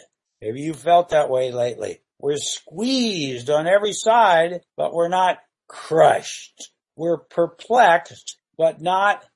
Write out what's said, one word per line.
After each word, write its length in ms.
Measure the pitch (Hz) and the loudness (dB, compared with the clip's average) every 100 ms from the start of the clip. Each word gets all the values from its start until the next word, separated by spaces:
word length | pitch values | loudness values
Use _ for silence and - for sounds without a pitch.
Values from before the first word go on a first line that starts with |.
| _ _ _ _ | _ _ _ _
Maybe 200 | 110 127 | -12 -10
you 120 | 151 | -10
felt 360 | 151 170 175 175 | -8 2 2 2
that 200 | 156 135 | 0 0
way 220 | 127 127 | -2 -2
lately. 500 | 123 123 104 98 - _ _ | -2 -4 -4 -10 -12 _ _
We're 180 | 143 147 | -6 -4
squeezed 1120 | - - - 160 240 262 226 180 139 123 120 | -6 -12 -14 -8 -4 -2 -2 -4 -6 -8 -2
on 180 | 151 165 | -2 2
every 260 | 202 208 | 0 0
side, 680 | 185 220 233 208 165 170 175 _ - | -4 2 4 6 4 2 -4 _ -6
but 160 | 151 | -6
we're 160 | 165 170 | -2 -2
not 300 | 185 185 - _ _ _ | 0 0 -2 _ _ _
crushed. 1040 | - - 156 147 104 - - - - - _ _ - | -18 -2 4 6 4 -4 -16 -18 -20 -20 _ _ -8
We're 220 | 170 160 | -4 -4
perplexed, 1200 | _ - 170 - - 247 208 - - - - - _ - | _ -2 -2 -4 -2 4 4 4 0 -20 -20 -20 _ -2
but 240 | 160 143 | -2 -2
not 440 | 165 190 202 - - | -4 0 0 -2 -6